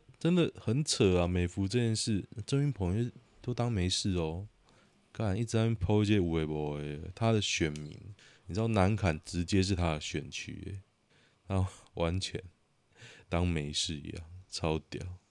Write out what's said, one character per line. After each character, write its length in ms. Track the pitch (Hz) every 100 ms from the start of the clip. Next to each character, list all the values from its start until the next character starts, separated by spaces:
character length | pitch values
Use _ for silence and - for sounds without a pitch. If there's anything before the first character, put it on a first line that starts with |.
| _ -
真 160 | 165
的 180 | 180 156 -
很 280 | - 127
扯 360 | 156 - 101 90
啊， 60 | 87
美 200 | 90 87
孚 200 | - 98
这 120 | 123
件 180 | 117 110
事， 320 | - 98 - - -
郑 160 | 139
运 80 | 143
鹏 400 | 131 90 104 120 - _ -
都 120 | -
当 180 | 120 120
没 160 | 107 90
事 280 | - 107 87
哦。 300 | 80 85 107 _ _ _ _ _ _
干， 240 | - 110 95
一 40 |
直 60 | 113
在 180 | 113 113
那 80 |
边 20 | 113
po 260 | - 107
一 40 | 104
些 100 | 107
有 60 |
的 240 | 87 82 78
没 320 | 76 76 73
的， 320 | 73 73 82 -
他 160 | 113
的 100 | 110
选 300 | 101 - 80
民， 260 | 73 76 - 98 - - - -
你 80 |
知 60 | 90
道 80 | 113
南 280 | 107 92 107
崁 240 | 92 76
直 200 | - 85
接 160 | 87 101
是 140 | 95
他 200 | 87 87
的 60 | 76
选 300 | - 78 71
区 320 | - - 78 87
耶， 140 | 98 - _ _ _ _ _ -
然 140 | 95
后 80 | 95 - -
完 240 | 85 82 92
全 200 | - - 90 _ _ _ _ - - - -
当 180 | 85 87
没 260 | 80 73
事 240 | 76 - 73
一 140 | 82
样， 140 | 82 80 92 -
超 300 | - 80 78
屌。 400 | - - 90 90 _